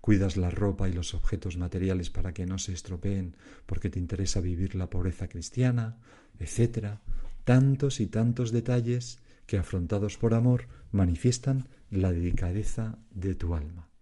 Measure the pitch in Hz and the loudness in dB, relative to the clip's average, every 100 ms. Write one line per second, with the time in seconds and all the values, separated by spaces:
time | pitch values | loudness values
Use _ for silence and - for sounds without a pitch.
0 | - 95 98 95 87 80 101 95 95 87 | 6 4 4 2 0 0 0 0 0 0
1 | 85 85 - 92 95 85 87 92 95 92 | -4 0 0 0 -4 -4 -4 0 0 0
2 | 87 - 92 85 90 95 - 90 - 87 | -2 -2 -2 -2 -4 -4 -6 -8 -8 -4
3 | 101 98 90 - - - - 92 - 95 | -2 -2 -4 -10 -20 -20 -6 -2 -2 -2
4 | 87 92 95 - 87 87 95 92 90 90 | -4 -2 0 0 0 -2 -2 -2 -2 0
5 | 90 - 92 87 80 - 127 123 110 117 | -2 -2 -8 -8 -8 0 2 2 -4 -10
6 | - - - - 85 - 120 - 101 107 | -20 -20 -20 -12 -6 2 2 2 -6 -8
7 | - - - - - 127 135 135 143 131 | -4 -2 -2 -4 4 6 6 4 0 0
8 | 104 110 113 120 120 117 117 123 120 123 | -2 2 2 2 0 0 2 0 2 -2
9 | 120 - - - - 101 87 92 85 104 | -4 -14 -20 -20 -4 -2 0 -2 -2 -2
10 | 104 - 117 113 123 123 - - - 101 | -2 0 2 4 4 2 -2 -18 -2 2
11 | 90 85 - 123 139 135 127 - - 98 | 4 4 2 2 0 -2 -4 -16 -4 0
12 | 92 85 87 - 85 95 107 - 110 110 | 2 2 2 2 0 0 0 -2 -4 -8
13 | - 98 95 90 85 82 76 87 85 _ | -12 -6 -4 -2 -2 -2 -4 -12 -18 _